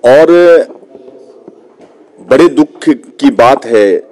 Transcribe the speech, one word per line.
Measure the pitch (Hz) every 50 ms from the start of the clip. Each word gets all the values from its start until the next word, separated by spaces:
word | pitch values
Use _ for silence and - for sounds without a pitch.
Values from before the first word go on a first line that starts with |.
| -
और | 120 131 147 160 165 170 175 175 175 170 160 - - - - - _ _ - - 127 - - - _ - - _ - _ _ _ _ _ _ - _ _ _ _ _ _ _
बड़े | - - 127 139 165 175
दुख | 143 135 151 - - - - -
की | 143 120 - - - _ 139 139
बात | 120 101 117 123 135 135 -
है | 113 117 110 104 101 92 87 - -